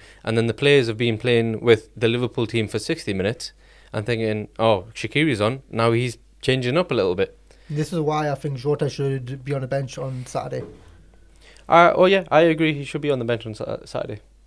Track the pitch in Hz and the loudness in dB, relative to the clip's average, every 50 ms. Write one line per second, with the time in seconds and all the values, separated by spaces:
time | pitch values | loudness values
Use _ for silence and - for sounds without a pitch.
0 | - - - - - 113 113 117 113 117 110 - 139 143 143 139 123 113 110 107 | -8 -18 -20 -10 -6 -2 0 0 0 0 0 0 2 4 4 4 4 2 -2 0
1 | 123 117 110 104 - 127 120 117 113 113 110 104 - 120 113 107 - - _ - | 0 0 0 0 0 2 2 2 2 0 -2 0 4 4 4 4 4 -4 _ -2
2 | 120 113 117 120 123 117 - - 120 104 - 117 107 101 - 110 - - 160 156 | 0 0 0 0 -2 -4 -2 -4 -4 -2 -2 -2 -2 -2 -4 -6 -4 -4 -4 -4
3 | - - 98 95 92 101 120 - - - - _ - - _ - - - - 110 | -4 -4 -4 -2 -2 -2 -2 -4 -10 -14 -16 _ -20 -20 _ -20 -20 -10 -8 -6
4 | 104 117 120 113 113 110 107 107 107 - _ - 113 113 110 95 92 113 - - | -4 -4 -2 -2 -2 -2 -2 -4 -6 -8 _ 2 4 4 4 2 0 -6 -10 -10
5 | - 110 - 143 160 160 127 101 104 110 131 135 - - - 110 113 117 117 117 | -8 -4 -2 0 0 0 0 0 0 0 0 -4 -8 -8 -2 0 2 2 2 2
6 | 123 123 113 - _ _ _ _ - - 127 131 123 123 131 170 185 - 135 113 | 0 -2 -6 -10 _ _ _ _ -2 0 0 0 0 0 0 0 0 0 0 2
7 | 95 92 90 90 95 - - _ _ _ - _ _ - 147 147 156 - 185 165 | 2 2 2 0 -2 -2 -4 _ _ _ -20 _ _ -8 -4 -4 -4 -2 -2 -2
8 | 151 151 151 151 151 147 143 139 - 151 139 127 120 147 147 143 156 135 - - | -2 0 -2 0 -2 -2 -4 -4 -4 -6 -6 -4 -2 -2 -2 0 -2 -4 -2 -2
9 | 139 139 135 135 123 123 135 139 127 139 143 135 131 127 139 139 139 123 - 143 | -2 -2 -2 -4 -6 -8 -10 -10 -8 -6 -6 -4 -4 -4 -4 -4 -4 -6 -8 -10
10 | 139 135 131 127 123 - - 135 - 139 135 131 110 - - - - - - - | -8 -8 -8 -10 -10 -8 -8 -8 -6 -6 -8 -8 -10 -12 -16 -20 -20 -20 -20 -20
11 | - - - - - - _ - - - - - - - - 170 175 170 - - | -20 -20 -20 -20 -20 -20 _ -20 -20 -20 -20 -18 0 4 6 8 8 8 6 6
12 | 180 185 196 190 180 - - 151 170 170 160 156 165 156 151 143 143 - - 151 | 6 6 4 2 2 2 4 6 6 6 4 2 2 0 0 -2 -6 -8 -8 -4
13 | 143 147 139 127 120 117 120 113 - 113 107 - - 113 113 - - - - - | -2 -2 -2 -2 0 -2 -2 -4 -4 -10 -10 -8 -8 -8 -8 -10 -10 -10 -8 -8
14 | - 123 117 101 - - _ _ _ | -6 -6 -8 -12 -14 -20 _ _ _